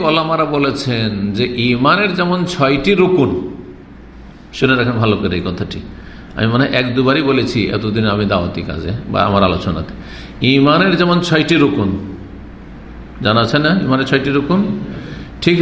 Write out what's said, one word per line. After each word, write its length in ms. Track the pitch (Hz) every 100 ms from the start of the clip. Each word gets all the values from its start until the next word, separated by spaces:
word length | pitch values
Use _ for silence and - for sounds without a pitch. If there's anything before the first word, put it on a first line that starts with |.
ওলামারা 460 | 165 160 160 160 151
বলেছেন 640 | 147 139 - 127 113 110 101 101
যে 120 | 98 123 120
ইমানের 460 | 120 120 139 180 208
যেমন 240 | 175 175 180 175
ছয়টি 460 | - 135 143 196
রুকুন, 360 | 190 185 165 117 - - - - - - - - - - - -
শুনে 220 | - 131 127
রাখেন 200 | 120 113
ভালো 160 | 113 98
করে 180 | 98 90
এই 80 | 90
কথাটি, 340 | 87 85 - - - - - -
আমি 120 | - 110
মনে 160 | 120
হয় 80 | 139
এক 120 | 131 127
দুবারই 300 | 120 131 143
বলেছি 380 | 139 131 110 120 95
এতদিন 360 | 104 107 107 110
আমি 180 | 101 101
দাওয়াতি 360 | 95 87 -
কাজে 300 | 87 85 82 107 -
বা 100 | 98
আমার 180 | 101 98
আলোচনাতে, 480 | 95 85 98 78 78 - - - - - 123
ইমানের 460 | 139 143 160 190 165
যেমন 200 | 175 175
ছয়টি 360 | 175 156 151 165
রুকুন, 340 | 143 113 98 92 - - - - - - - - - - - -
জানা 180 | 107 113
আছে 180 | 113 147
না 120 | 151 190
ইমানের 260 | 127 131 135
ছয়টি 240 | 135 135
রুকুন? 300 | 139 - 185 196 - - - - - - -
ঠিক 160 | 170 175